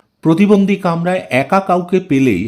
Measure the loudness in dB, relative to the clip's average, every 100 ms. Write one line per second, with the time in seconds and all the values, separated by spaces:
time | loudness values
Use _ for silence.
0 | _ _ -2 2 4 4 2 0 -2 -4
1 | -4 -4 -2 -4 0 -2 0 -2 0 -2
2 | 0 0 2 0